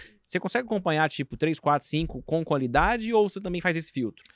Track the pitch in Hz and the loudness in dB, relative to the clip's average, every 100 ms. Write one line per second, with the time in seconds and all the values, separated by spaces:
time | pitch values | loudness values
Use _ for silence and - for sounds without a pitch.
0 | - _ - 180 185 240 247 214 180 156 | -18 _ -6 -4 -2 -2 -2 -2 0 2
1 | 156 - 139 120 156 156 - 147 - 151 | 2 0 -8 -2 -2 0 2 2 2 -2
2 | 165 131 - 160 165 147 127 127 175 240 | -2 -6 -4 -2 0 0 2 2 2 2
3 | 220 226 208 196 190 175 180 165 156 - | 2 4 4 0 -6 -2 0 0 -2 -4
4 | 117 - - | -4 -6 -20